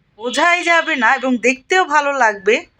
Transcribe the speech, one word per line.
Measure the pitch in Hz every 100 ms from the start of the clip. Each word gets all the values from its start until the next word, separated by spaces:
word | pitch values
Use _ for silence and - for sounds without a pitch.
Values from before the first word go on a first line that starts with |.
| _ -
বোঝাই | 233 233 339 349 339
যাবে | 339 311 302
না | 226 262
এবং | 262 247 233
দেখতেও | 254 - 277 330
ভালো | 294 285 277
লাগবে। | 233 202 190 262 349 _